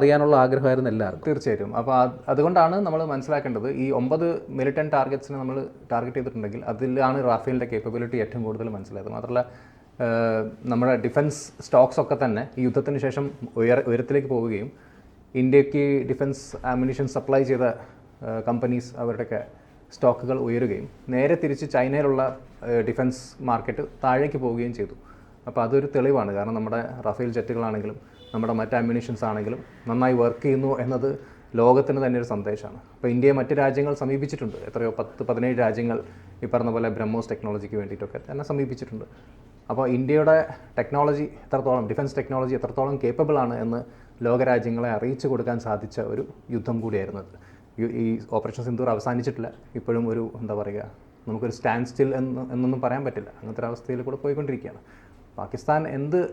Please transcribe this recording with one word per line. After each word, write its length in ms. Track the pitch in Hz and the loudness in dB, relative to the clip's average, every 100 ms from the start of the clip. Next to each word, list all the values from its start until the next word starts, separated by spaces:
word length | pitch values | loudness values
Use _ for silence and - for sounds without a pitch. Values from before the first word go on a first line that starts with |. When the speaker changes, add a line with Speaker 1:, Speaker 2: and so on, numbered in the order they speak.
Speaker 1:
അറിയാനുള്ള 360 | 139 147 147 139 | 8 6 6 6
ആഗ്രഹമായിരുന്നു 540 | 127 131 135 127 127 | 6 4 4 4 2
എല്ലാവർക്കും. 320 | 110 101 - 160 | 0 -2 -2 -2
Speaker 2:
തീർച്ചയായിട്ടും. 460 | 147 127 101 101 110 | -2 0 -2 -2 -2
അപ്പോൾ 200 | 123 131 | 2 4
അത്, 120 | 123 - - | 4 0 -2
അതുകൊണ്ടാണ് 480 | 135 160 180 165 190 196 | 2 4 6 4 4 0
നമ്മൾ 160 | 156 156 | 0 -2
മനസ്സിലാക്കേണ്ടത്, 560 | 139 131 147 135 113 123 | -4 -2 -2 -2 -4 -2
ഈ 200 | 127 135 123 | -2 0 0
ഒമ്പത് 260 | 127 160 170 165 - | 2 2 2 -2 -4
മിലിറ്റന്റ് 440 | 135 135 143 151 147 | -2 0 0 2 2
ടാർഗറ്റ്സിനെ 400 | 131 139 - 139 | 2 -2 -6 -6
നമ്മൾ 280 | 131 135 135 - - | -4 -4 -6 -12 -4
ടാർഗറ്റ് 240 | 117 120 131 | -2 -2 -4
ചെയ്തിട്ടുണ്ടെങ്കിൽ 460 | 127 117 104 117 - | -4 -6 -6 -6 -6
അതിലാണ് 500 | 107 131 127 131 135 123 | -4 -2 2 2 2 2
റാഫേലിൻ്റെ 360 | 113 - 127 120 | 2 0 -2 -2
കേപ്പബിലിറ്റി 440 | 110 113 117 120 123 | -4 -4 -4 -4 -2
ഏറ്റവും 280 | 104 123 | -2 -4
കൂടുതൽ 240 | 110 110 113 | -6 -4 -6
മനസ്സിലായത്. 400 | 104 95 101 104 | -8 -10 -10 -8
മാത്രമല്ല, 360 | 113 110 123 123 - - - - - 120 | -8 -2 -2 -2 -8 -20 -20 -16 -4 0
ഏഹ്, 400 | 113 113 113 110 - | 2 2 0 -2 -6
നമ്മുടെ 320 | 123 117 123 123 | -2 2 4 4
ഡിഫൻസ് 460 | 117 147 147 147 - - - | 2 2 0 -2 -12 -16 4
സ്റ്റോക്സ് 340 | 131 131 - | 6 6 4
ഒക്കെ 180 | - 131 | 0 2
തന്നെ 240 | 131 107 131 - | 0 0 -4 0
ഈ 60 | 127 | 0
യുദ്ധത്തിന് 300 | 135 143 143 | 2 0 0
ശേഷം 280 | 139 139 143 139 120 120 | -2 -2 -4 -6 -8 0
ഉയര-, 300 | 113 123 - | 4 4 4
ഉയരത്തിലേക്ക് 380 | 120 120 139 135 | 0 2 0 2
പോവുകയും 420 | 123 117 101 127 - - - - - - 127 | -2 0 -4 -6 -12 -20 -20 -20 -20 -6 0
ഇന്ത്യക്ക് 420 | 127 143 139 147 143 139 123 | 6 6 6 2 2 2 0
ഡിഫൻസ് 340 | 131 139 135 - - 127 | -2 -2 -4 -10 -8 -2
ആമ്യുണിഷൻ 360 | 127 131 127 135 | 0 0 0 -2
സപ്ലൈ 300 | 135 135 135 131 | -2 2 2 4
ചെയ്ത, 160 | 127 123 - - - - - | 2 0 -2 -10 -20 -20 -14
ഏഹ്, 160 | 117 110 113 | -8 -6 -2
കമ്പനീസ് 420 | 120 123 123 120 123 | 0 0 -2 -4 -6
അവരുടെയൊക്കെ 360 | 120 110 117 107 - - - - - | -6 -4 -4 -6 -8 -16 -20 -20 -20
സ്റ്റോക്കുകൾ 440 | - - 139 127 131 117 | 2 2 2 -2 -2 0
ഉയരുകയും 420 | 120 123 98 139 - - | 0 0 -2 -8 -14 -4
നേരെ 220 | 127 143 165 | 0 2 2
തിരിച്ച് 240 | 156 135 143 | 0 -4 -2
ചൈനയിലുള്ള, 480 | 131 131 143 143 131 131 131 - - 117 | 0 2 2 2 2 0 -4 -16 -12 -2
ഏഹ്, 120 | 117 113 | 0 0
ഡിഫൻസ് 340 | 113 127 127 - - 131 | 0 0 -2 -12 -8 -2
മാർക്കറ്റ് 360 | 113 110 110 - - | -2 -2 -6 -8 -2
താഴേക്ക് 340 | 131 127 147 143 | 0 2 2 0
പോവുകയും 280 | 127 117 120 117 | -2 -2 -4 -4
ചെയ്തു. 180 | - - - - - - - | -8 -10 -20 -20 -20 -16 -6
അപ്പോൾ 160 | - 113 | -2 2
അതൊരു 220 | 139 139 | 2 2
തെളിവാണ്. 380 | 143 131 135 101 98 | 2 4 4 2 -2
കാരണം 160 | 107 113 | -2 -2
നമ്മുടെ 220 | 110 117 113 123 110 | -2 -2 -4 -4 -4
റഫേൽ 240 | 104 120 113 | -2 -2 -2
ജെറ്റുകളാണെങ്കിലും 600 | 107 117 113 107 104 104 - - - | -2 -2 -2 -4 -6 -10 -16 -20 -8
നമ്മുടെ 180 | 113 113 113 | -4 0 0
മറ്റ് 160 | 110 120 | 0 2
ആമ്യുണിഷൻസ് 440 | 117 117 117 113 113 | 2 0 -2 -4 -2
ആണെങ്കിലും 320 | 107 107 127 - - 117 | -2 -4 -6 -10 -14 -4
നന്നായി 280 | 120 127 123 | 2 4 4
വർക്ക് 220 | 117 117 143 | 4 2 0
ചെയ്യുന്നു 260 | 135 135 127 | 2 2 0
എന്നത് 240 | 123 127 135 139 - - - 117 | -2 0 -2 -4 -10 -20 -4 4
ലോകത്തിന് 460 | 117 131 131 135 131 | 6 6 2 0 0
തന്നെ 120 | 123 | 0
ഒരു 60 | 117 | -2
സന്ദേശമാണ്. 440 | 104 101 104 - - - - | -4 -4 -6 -8 -16 -20 -4
അപ്പോൾ 120 | 123 | 0
ഇന്ത്യയെ 180 | 120 139 135 | 4 6 4
മറ്റ് 180 | 120 143 | 2 2
രാജ്യങ്ങൾ 320 | 139 135 143 | 2 2 0
സമീപിച്ചിട്ടുണ്ട്. 640 | 143 131 135 139 147 113 - - | -2 -2 -2 -4 -6 -6 -8 -8
എത്രയോ 240 | 117 113 110 | -4 -2 -2
പത്ത് 240 | 110 - | -6 -6
പതിനേഴ് 360 | 123 120 127 123 | -2 0 2 2
രാജ്യങ്ങൾ 340 | 113 110 117 113 - - - - | 2 2 0 -2 -4 -16 -18 -10
ഈ 20 | 120 | -2
പറഞ്ഞ 240 | 120 117 | 0 0
പോലെ 180 | 113 113 | 0 0
ബ്രഹ്മോസ് 420 | 104 107 113 113 | -2 -2 -2 -4
ടെക്നോളജിക്ക് 460 | 107 110 104 101 107 | -6 -4 -6 -4 -6
വേണ്ടിയിട്ടൊക്കെ 440 | 98 98 101 - - | -6 -8 -8 -10 -10
തന്നെ 160 | 139 | -10
സമീപിച്ചിട്ടുണ്ട്. 600 | 147 139 131 120 123 110 101 - - - - - - | -4 -2 -2 -6 -10 -12 -12 -18 -20 -20 -20 -18 -6
അപ്പോൾ 180 | 123 131 120 | -2 0 2
ഇന്ത്യയുടെ 500 | 131 151 151 160 - 131 - - | 4 4 6 6 4 -6 -8 -4
ടെക്നോളജി 480 | 147 143 147 147 151 - - | -2 2 2 2 -2 -8 -4
എത്രത്തോളം, 380 | 135 131 127 107 | 0 2 2 0
ഡിഫൻസ് 260 | 143 139 139 | -2 -2 -2
ടെക്നോളജി 380 | 123 131 131 | -4 -2 -2
എത്രത്തോളം 420 | 127 - 135 135 139 | -2 -2 -2 -2 0
കേപ്പബിൾ 340 | 120 - 156 147 | 0 0 2 2
ആണ് 160 | 120 117 | 2 -2
എന്ന് 160 | 113 117 120 - - - 117 | -2 -4 -6 -16 -20 -2 2
ലോകരാജ്യങ്ങളെ 640 | 123 127 123 117 117 120 107 | 4 4 4 2 -2 -2 -2
അറിയിച്ചു 300 | 120 135 139 | -2 -2 -2
കൊടുക്കാൻ 320 | 120 113 120 | 0 0 -2
സാധിച്ച 400 | 113 104 107 - | -2 -4 -4 -6
ഒരു 240 | 110 110 131 - - | -4 -4 -6 -10 -6
യുദ്ധം 300 | 117 113 113 | -4 -2 -4
കൂടിയായിരുന്നു 400 | 113 104 98 98 | -2 -2 -4 -8
അത്. 120 | 92 - - - - - | -12 -18 -20 -20 -14 -4
ഈ, 60 | 117 120 | -2 0
ഈ 180 | 113 113 - | 0 -2 -2
ഓപ്പറേഷൻ 300 | 110 - 110 | -2 -2 -6
സിന്ദൂർ 240 | 120 117 123 | -4 -2 0
അവസാനിച്ചിട്ടില്ല. 580 | 110 127 123 117 120 117 - - 120 | 0 0 0 -2 -4 -8 -10 -12 -10
ഇപ്പോഴും 300 | - 117 117 | -2 0 0
ഒരു, 220 | 113 110 110 | -2 -4 -6
എന്താ 140 | 110 | -4
പറയുക, 300 | 104 101 101 107 - - - - | -4 -4 -6 -10 -16 -20 -16 -8
നമുക്കൊരു 260 | 107 117 110 | -4 -4 -2
സ്റ്റാൻഡ് 280 | 127 117 123 | 0 0 -2
സ്റ്റിൽ 240 | - 135 | 2 2
എന്ന്, 280 | 131 131 127 127 | 2 -2 -4 -4
എന്നൊന്നും 260 | 123 127 127 | 0 0 2
പറയാൻ 240 | 127 131 | 0 0
പറ്റില്ല. 260 | 131 123 104 - | -4 -6 -10 -14
അങ്ങനത്തെ 220 | 110 113 | -10 -6
ഒരു 40 | 117 | -6
അവസ്ഥയിൽ 360 | 117 - 127 | -6 -6 -6
കൂടെ 140 | 127 135 | -4 -4
പോയിക്കൊണ്ടിരിക്കുകയാണ്. 640 | 143 143 143 123 - - - - - - - - | -2 -2 -2 -6 -8 -16 -20 -20 -20 -20 -18 -12
പാകിസ്ഥാൻ 500 | 95 - - 151 156 | -10 -6 0 0 0
എന്ത് 320 | 139 147 180 175 | -4 0 0 0